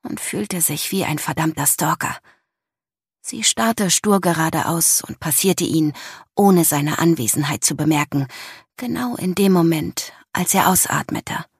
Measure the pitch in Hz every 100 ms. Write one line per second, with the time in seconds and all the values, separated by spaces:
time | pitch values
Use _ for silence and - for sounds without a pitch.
0 | - - - 175 208 180 - 151 - 196
1 | - 151 - 147 160 156 143 - 156 160
2 | - - _ _ _ _ _ _ _ _
3 | _ _ - 233 214 - 226 226 190 -
4 | 214 196 180 165 160 156 - 165 - -
5 | - - 165 - 190 170 175 160 151 143
6 | - - - - 202 180 160 147 147 -
7 | 170 160 110 - 143 - - 147 151 151
8 | 151 143 135 - - - _ - 247 -
9 | 247 240 185 180 196 185 165 160 - -
10 | - - _ - 180 190 - 185 - -
11 | - - - - - _